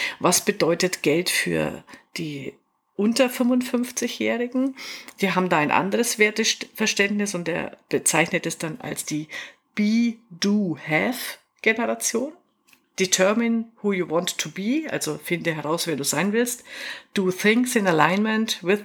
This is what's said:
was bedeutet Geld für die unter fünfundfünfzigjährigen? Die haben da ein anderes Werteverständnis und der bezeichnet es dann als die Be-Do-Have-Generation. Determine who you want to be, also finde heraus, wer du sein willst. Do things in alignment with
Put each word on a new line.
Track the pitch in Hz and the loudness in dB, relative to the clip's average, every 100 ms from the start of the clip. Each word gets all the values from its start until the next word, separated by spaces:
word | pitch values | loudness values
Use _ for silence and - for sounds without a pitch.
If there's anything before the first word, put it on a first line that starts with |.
| - - | -4 -2
was | 170 175 | 2 2
bedeutet | - 202 156 170 185 - | 2 2 2 2 0 0
Geld | 160 156 175 | 0 2 2
für | - - 82 76 - - - _ - | -2 0 0 -2 -4 -12 -20 _ -10
die | 160 143 131 - _ _ _ - | -8 -8 -10 -14 _ _ _ 0
unter | 208 226 247 | 2 4 2
fünfundfünfzigjährigen? | 247 240 254 247 240 247 - 240 - 214 233 247 254 269 262 - - - - | 2 2 2 0 -2 -2 -4 -6 -2 -2 0 -2 0 -2 -4 -12 -14 -16 -4
Die | 196 | -2
haben | 175 185 | 0 2
da | 170 | 2
ein | 151 | 2
anderes | 110 180 208 233 - | 2 2 0 0 2
Werteverständnis | 214 214 220 - - - 214 - 202 208 202 | 2 2 0 -2 -6 -2 0 2 2 0 -2
und | 175 165 | -2 -4
der | 165 - - _ | -4 -4 -10 _
bezeichnet | 139 - 160 165 170 170 | 0 2 2 2 0 -2
es | - | -4
dann | 160 156 | -6 -6
als | - - - | -8 -8 -6
die | 151 156 - - - _ - | -6 -6 -12 -14 -18 _ 0
Be-Do-Have-Generation. | 208 226 233 226 _ 170 202 208 190 151 - 160 202 247 - - _ _ 220 233 226 226 - 233 277 320 _ _ _ _ _ - | 2 4 2 0 _ -2 2 2 2 -2 -2 0 0 -2 -8 -12 _ _ 0 0 0 -2 -2 -2 -2 -6 _ _ _ _ _ -2
Determine | 185 - 185 214 233 226 220 - | 0 4 4 4 2 0 -2 -4
who | 208 | -2
you | 190 165 | -2 0
want | 160 180 - | -2 -2 -4
to | 160 | -8
be, | 151 202 294 311 | -6 -2 -2 -2
also | 151 - 151 | -4 -4 -6
finde | - 170 165 156 | -4 -2 -2 -2
heraus, | 151 170 170 | -2 -2 -2
wer | 143 | -2
du | |
sein | 147 143 196 | -2 0 0
willst. | 220 247 - - - - - - | 2 0 -4 -12 -14 -12 -12 -6
Do | - 185 | -2 0
things | 180 208 226 247 233 | 2 2 4 2 2
in | 190 | 4
alignment | 160 151 190 220 220 220 - | 4 4 4 2 0 0 -2
with | 170 202 | 0 0